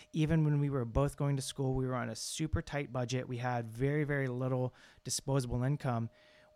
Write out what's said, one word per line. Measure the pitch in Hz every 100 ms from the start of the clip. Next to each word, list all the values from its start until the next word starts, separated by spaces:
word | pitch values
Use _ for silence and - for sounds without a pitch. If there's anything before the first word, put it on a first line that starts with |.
| -
even | 160 151 165
when | 151 147
we | 143
were | 135
both | 117 110 139 -
going | 143 135
to |
school, | 131 - 131
we | 131 127
were | 127
on | 113
a | 110
super | - - 156 170
tight | - 143 143
budget. | 127 120 127 127
We | 120
had | 123 120 113
very, | 113 139 151
very | 143 143 135
little | 123 131 127 127 - - -
disposable | 131 - - 139 123 120
income. | 131 147 135 117 117 - - - -